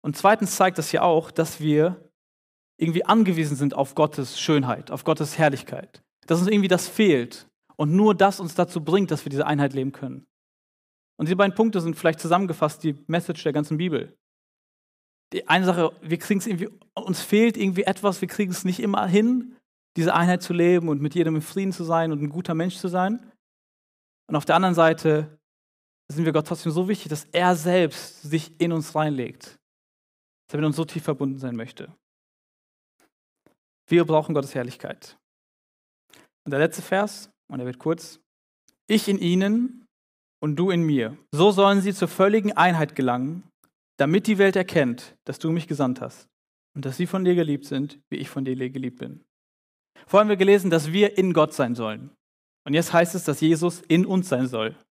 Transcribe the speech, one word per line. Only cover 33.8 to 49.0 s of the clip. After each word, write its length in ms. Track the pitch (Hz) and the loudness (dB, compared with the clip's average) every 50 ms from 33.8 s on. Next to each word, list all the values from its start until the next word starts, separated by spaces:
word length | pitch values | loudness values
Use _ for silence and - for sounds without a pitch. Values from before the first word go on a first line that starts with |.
| _ | _
Wir 160 | _ 165 175 165 | _ 2 2 4
brauchen 300 | 156 160 151 151 - 160 | 4 0 0 0 0 -2
Gottes 220 | 147 135 135 - | -2 -4 -4 -8
Herrlichkeit. 640 | 135 120 123 - - - - - _ - - - _ _ _ _ _ _ _ _ _ _ _ _ _ _ _ _ _ _ _ _ - _ _ _ _ _ | -8 -8 -8 -12 -14 -14 -14 -14 _ -20 -20 -20 _ _ _ _ _ _ _ _ _ _ _ _ _ _ _ _ _ _ _ _ -20 _ _ _ _ _
Und 80 | - | -4
der 80 | 135 139 | 0 0
letzte 220 | 156 165 165 - | 0 0 -2 -8
Vers, 480 | 175 - 190 190 208 208 - - - _ _ _ _ | -6 -2 -2 -2 -2 -2 -6 -16 -20 _ _ _ _
und 120 | _ - 127 | _ -12 -10
er 60 | 123 | -10
wird 100 | 127 123 | -10 -12
kurz. 420 | - - 151 170 165 - - - _ _ _ _ _ _ _ _ _ _ _ _ _ _ | -6 -4 -4 -4 -4 -8 -20 -20 _ _ _ _ _ _ _ _ _ _ _ _ _ _
"Ich 200 | - 214 214 - | 0 0 0 0
in 120 | 208 202 196 | 0 -2 -2
ihnen 680 | 180 170 180 185 190 202 214 233 247 262 - - _ _ _ _ _ _ _ _ _ _ _ _ | 0 0 0 2 0 0 0 -2 -2 -4 -8 -14 _ _ _ _ _ _ _ _ _ _ _ _
und 140 | - 151 147 | -6 -4 -2
du 160 | 156 180 190 | 0 0 0
in 100 | 180 170 165 | 2 0 2
mir. 340 | 156 147 131 113 110 127 - _ _ | 2 0 0 -2 -4 -8 -14 _ _
So 200 | - 147 180 208 | 2 4 4 6
sollen 300 | 196 190 196 196 202 202 | 6 6 4 6 4 4
sie 120 | 185 202 185 | 2 0 -2
zur 140 | - 180 | -2 -4
völligen 440 | 170 - - 190 202 208 226 196 208 202 | -4 2 2 4 4 4 2 0 0 2
Einheit 380 | 208 220 - 185 160 151 147 - | 4 4 4 4 2 -2 -2 -2
gelangen, 480 | - 131 127 123 123 131 143 160 180 - _ _ _ _ _ _ _ _ _ _ | -2 -2 0 0 -2 -4 -6 -8 -10 -14 _ _ _ _ _ _ _ _ _ _
damit 300 | - 139 147 170 214 - | -2 0 2 2 2 2
die 120 | 220 214 185 | 0 2 4
Welt 160 | 202 196 185 | 4 4 4
erkennt, 600 | 196 180 185 - 170 139 123 120 - - - _ _ _ | 0 -4 0 0 0 2 2 -2 -6 -12 -20 _ _ _
dass 160 | - 139 - | -14 -12 -6
du 120 | - 160 | -4 -2
mich 160 | 165 170 156 | -2 -2 -2
gesandt 340 | - 156 139 143 127 127 - | -6 -4 -2 -2 -2 -2 -6
hast 260 | 120 123 - - _ _ _ _ _ _ _ _ _ _ _ | -10 -14 -14 -20 _ _ _ _ _ _ _ _ _ _ _
und 80 | 143 135 | -10 -8
dass 140 | 135 131 | -8 -4
sie 80 | - 180 | -6 -6
von 180 | 175 - 190 185 | -4 -2 -2 0
dir 120 | 180 180 | 2 2
geliebt 300 | 175 165 151 143 139 - | 2 0 0 -2 -6 -6
sind, 340 | - 139 131 143 147 - _ _ _ | -6 -6 -6 -6 -6 -10 _ _ _
wie 80 | - | -10
ich 120 | - 131 - | -10 -10 -8
von 140 | - 143 135 | -8 -8 -6
dir 120 | 131 127 | -6 -4
geliebt 440 | 131 127 127 131 135 127 123 123 | -6 -6 -8 -8 -8 -10 -10 -10
bin." 240 | - | -12